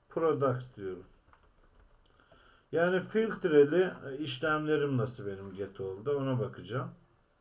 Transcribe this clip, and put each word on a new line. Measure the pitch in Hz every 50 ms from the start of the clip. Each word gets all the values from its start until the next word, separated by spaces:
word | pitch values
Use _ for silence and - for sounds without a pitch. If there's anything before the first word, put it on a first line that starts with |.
| _ _
products | - 170 160 156 143 131 143 131 123 127 - - -
diyorum. | 107 98 92 90 87 - - - _ _ _ - _ _ _ _ _ _ _ _ - - _ - _ _ _ _ _ _ _ - - _ - _ _ _ _
Yani | 143 160 175 180 190 180
filtreli, | - - - 220 226 214 - - - 175 151 147 143 147 147 175 185 175 - - -
e, | 139 131
işlemlerim | 147 156 135 - - 165 156 156 151 151 151 151 139 147 143 135
nasıl | 120 107 101 - - 101
benim | 101 98 98 98 98 92
get | 98 98 95 - -
all'da, | 95 95 95 98 110 139 143
ona | 139 135 135 127 117
bakacağım. | 104 95 - - 87 95 113 139 165 170 - - _ _ _ _ _ _ _ _